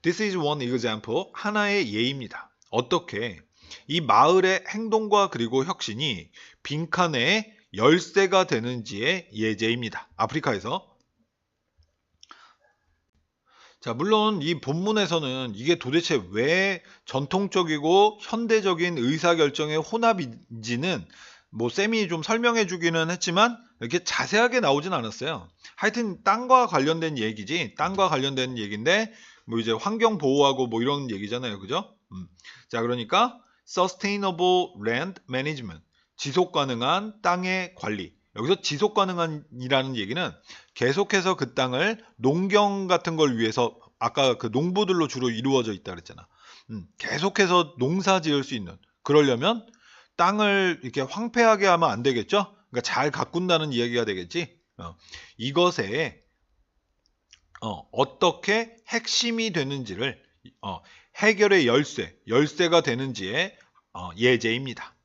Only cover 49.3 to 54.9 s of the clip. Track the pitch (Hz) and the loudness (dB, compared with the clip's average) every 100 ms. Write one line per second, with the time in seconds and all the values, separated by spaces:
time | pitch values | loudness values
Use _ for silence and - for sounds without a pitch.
49.3 | 120 170 233 - _ _ - _ - 175 | 4 0 -2 -8 _ _ -20 _ 0 2
50.3 | 208 208 196 185 165 127 139 131 202 233 | 4 2 4 2 -2 -6 -4 -4 -6 -4
51.3 | 240 226 208 196 170 160 107 127 120 - | 4 4 6 4 4 2 2 0 0 0
52.3 | 202 185 _ _ 120 - 127 147 151 - | 0 0 _ _ -6 -2 -2 -2 -2 -4
53.3 | 165 180 165 156 120 120 120 110 95 87 | -2 2 2 2 -2 0 0 -2 -4 -6
54.3 | 170 170 _ _ - 85 | -8 -8 _ _ -16 -16